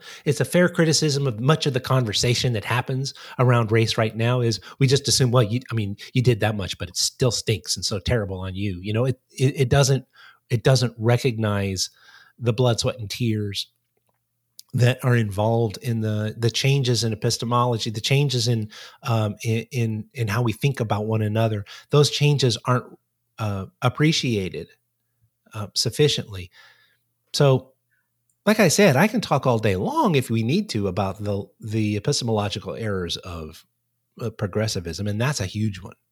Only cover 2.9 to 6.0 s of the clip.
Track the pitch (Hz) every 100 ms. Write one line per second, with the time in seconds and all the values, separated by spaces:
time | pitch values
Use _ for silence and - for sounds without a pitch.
2.9 | 131 135 - - - 123 120 110 113 113
3.9 | - 110 107 117 127 117 110 - - 135
4.9 | 135 - 127 127 123 104 120 - 113 101
5.9 | 101